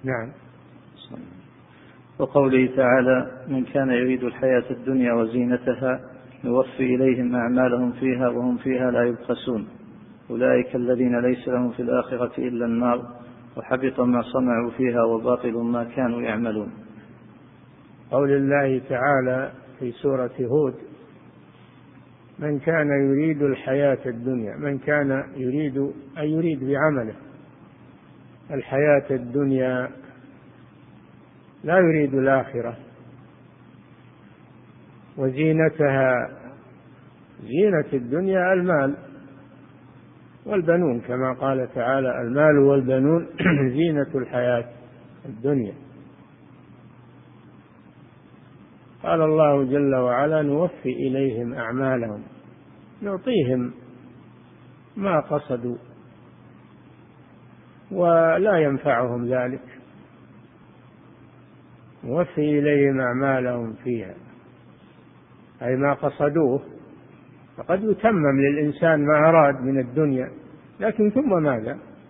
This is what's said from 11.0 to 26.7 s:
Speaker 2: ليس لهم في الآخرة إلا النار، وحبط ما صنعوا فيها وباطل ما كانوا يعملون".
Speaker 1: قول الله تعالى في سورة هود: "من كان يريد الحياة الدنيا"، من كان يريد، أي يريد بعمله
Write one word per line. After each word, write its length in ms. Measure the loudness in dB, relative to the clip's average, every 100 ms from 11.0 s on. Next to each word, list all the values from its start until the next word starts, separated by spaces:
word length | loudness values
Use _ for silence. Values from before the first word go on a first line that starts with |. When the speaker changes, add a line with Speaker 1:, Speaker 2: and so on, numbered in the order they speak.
| 2 2
Speaker 2:
ليس 280 | 0 -2 -2
لهم 240 | -2 -2
في 100 | -4
الآخرة 500 | -2 -2 -2 -4 -6 -4
إلا 280 | -6 -4 -2
النار، 400 | 0 0 0 -4 -16 -20 -20 -18 -16
وحبط 420 | -4 -2 -2 -2
ما 220 | 0 0
صنعوا 500 | 0 -2 0 0 -2
فيها 320 | -2 -2 2
وباطل 500 | 2 0 0 -2 -2
ما 300 | -4 -2 -2
كانوا 380 | -4 -4 -2 -2
يعملون". 500 | -4 -4 -4 -4 -8 -12 -20 -20 -20 -20 -20 -20 -20 -20 -20 -20 -20 -20 -4
Speaker 1:
قول 200 | 0 2
الله 500 | 2 2 2 2 -2 -2
تعالى 640 | -2 2 2 2 -2 -4 -10 -20 -10
في 120 | -10
سورة 400 | -4 -2 -2 -4 -4
هود: 340 | -2 0 0 -4 -16 -20 -20 -20 -20 -20 -20 -20 -20 -20 -20 -20 -20 -20 -20 -10
"من 200 | -6 -4
كان 280 | 0 0 2
يريد 540 | 2 2 2 2 0
الحياة 640 | 0 -2 -2 0 2 0 -4
الدنيا"، 500 | -8 -4 -4 -6 -6
من 200 | -6 -6
كان 460 | -2 0 0 -2 -4 -8
يريد، 540 | -4 -2 -4 -4 -6 -6 -16 -8
أي 140 | -4
يريد 320 | 0 -2 -2
بعمله 520 | -2